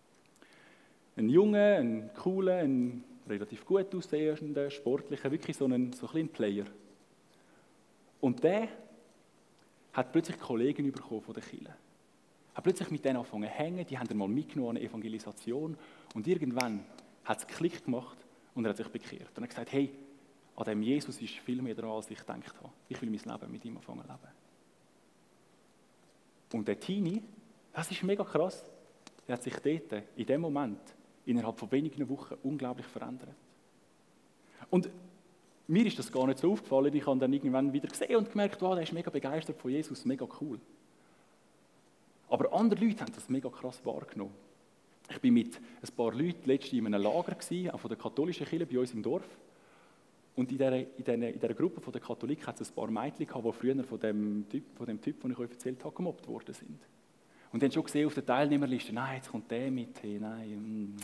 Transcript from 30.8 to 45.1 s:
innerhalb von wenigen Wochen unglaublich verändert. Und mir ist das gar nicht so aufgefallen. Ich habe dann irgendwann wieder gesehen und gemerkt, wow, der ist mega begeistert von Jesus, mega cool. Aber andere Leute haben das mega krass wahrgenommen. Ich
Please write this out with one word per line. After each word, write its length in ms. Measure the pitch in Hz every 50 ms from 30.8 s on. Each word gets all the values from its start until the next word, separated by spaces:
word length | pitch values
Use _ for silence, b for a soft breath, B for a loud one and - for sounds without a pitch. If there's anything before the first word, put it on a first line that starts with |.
| - - - - - - - - -
innerhalb 320 | - 123 120 113 113 110 -
von 140 | - 101
wenigen 360 | - 139 147 156 147 143 143 117
Wochen 260 | 139 143 - - - - -
unglaublich 420 | 135 151 143 131 123 123 120 113
verändert. 500 | - - 120 117 120 123 127 - - 139 - - - - _ _ _ _ _ _ _ _ _ _ _ _ _ _ _ _ _ B B B B B B
Und 200 | - 180 165 - - - - - - - - - - - _ - _ _ _ -
mir 180 | 156 196 233
ist 120 | 208 156 -
das 120 | 123 -
gar 160 | - 131 131 131
nicht 120 | 135 135
so 120 | - 175
aufgefallen. 420 | 208 208 - - 139 135 139 143 143
Ich 120 | 147 139
habe 140 | - 135 131
dann 140 | 131 127 139
irgendwann 380 | 139 131 135 127 131 135 143
wieder 160 | 131 143 - -
gesehen 280 | - - - - 254
und 160 | 226 208 208
gemerkt, 300 | - 208 202 196 202 -
wow, 120 | 190 185 185
der 100 | 180 160
ist 100 | 156 165
mega 160 | 165 175 -
begeistert 480 | - 143 - 135 143 160 160 - 151 -
von 140 | - 131
Jesus, 340 | 127 147 156 - 135 - -
mega 220 | 120 131 131 127 113 - -
cool. 180 | 143 151 120 104 - - - - - - _ b b b b b b b b b b b _ _ _ _ _ _ _ _ _ _ _ _ _ _ _ -
Aber 240 | 117 117 - - -
andere 300 | 175 214 233 202 - 208
Leute 180 | 226 190 - -
haben 100 | 120 -
das 160 | - - -
mega 200 | 127 135 - 123
krass 320 | - - - 127 123 - -
wahrgenommen. 480 | - - - - - - 107 98 101 101 - - - - - _ _ _ _ _ _ _ _ -
Ich 100 | -